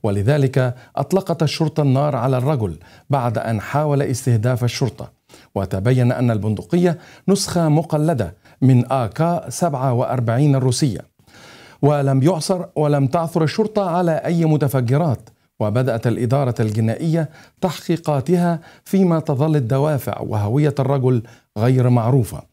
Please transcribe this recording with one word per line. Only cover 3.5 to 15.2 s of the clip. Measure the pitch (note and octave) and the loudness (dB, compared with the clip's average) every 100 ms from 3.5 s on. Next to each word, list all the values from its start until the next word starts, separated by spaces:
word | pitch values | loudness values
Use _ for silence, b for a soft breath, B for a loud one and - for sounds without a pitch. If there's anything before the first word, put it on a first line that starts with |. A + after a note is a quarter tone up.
| A2+ | -4
حاول | - C#3+ D3+ C#3 | -2 -2 0 0
استهداف | C#3+ B2 - A#2 A#2 B2 | 0 -2 0 0 2 0
الشرطة. | A#2+ - B2+ - - _ _ B B | -2 -2 -4 -4 -16 _ _ B B
وتبين | - F#2 F#2+ G#2+ B2+ A#2+ | -6 -4 -2 0 2 2
أن | B2 B2 | 2 0
البندقية | A2 G#2 G#2 - F3 F3 E3+ B B - | 0 -2 -4 -2 0 0 -2 B B -2
نسخة | G3 - F3 D#3+ | 0 0 0 2
مقلدة | D3+ D#3+ D3+ D3+ D3+ F#2 - b b | 2 0 -2 0 0 -4 -8 b b
من | B2+ B2+ A#2+ | 4 4 4
آ | C3+ A2+ | -2 -2
كا | - E3 E3+ - | -2 -2 -2 -6
سبعة | - F3 C#3 C3+ | -4 -2 0 -2
وأربعين | A#2+ B2+ B2+ A2+ A#2 D3 | 0 -2 -2 0 2 2
الروسية، | C3+ B2+ B2 D3+ F#2+ - _ B B B B B B | 2 2 0 -2 -4 -12 _ B B B B B B
ولم | C#3+ D3 C#3 C3+ | 2 2 2 2
يعثر، | C3+ F3+ - F#3 - - | 2 0 -2 -4 -4 -2
ولم | D3 D3 C3+ | 0 2 0
تعثر | F3 E3 E3+ | 0 -2 0
الشرطة | D#3 - G#3+ G#3+ F#3+ | -2 0 -2 0 -2
على | E3+ F3 | 0 0
أي | D#3 C#3 E3+ | 0 -2 0
متفجرات. | D#3+ D3+ C#3 C3+ A#2+ C3+ E3+ A2+ | 2 2 0 0 0 0 0 -2